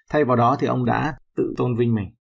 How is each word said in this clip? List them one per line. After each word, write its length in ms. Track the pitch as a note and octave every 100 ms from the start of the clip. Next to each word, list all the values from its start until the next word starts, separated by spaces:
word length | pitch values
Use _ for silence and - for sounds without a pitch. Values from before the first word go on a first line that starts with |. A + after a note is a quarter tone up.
| -
Thay 140 | D#3 C3
vào 120 | A#2+
đó 200 | A#2+ C#3+
thì 80 | B2
ông 180 | B2+ A#2+
đã 280 | A#2 D3 - _ -
tự 160 | - -
tôn 180 | B2 A#2
vinh 200 | A#2+ A2
mình. 120 | F#2 -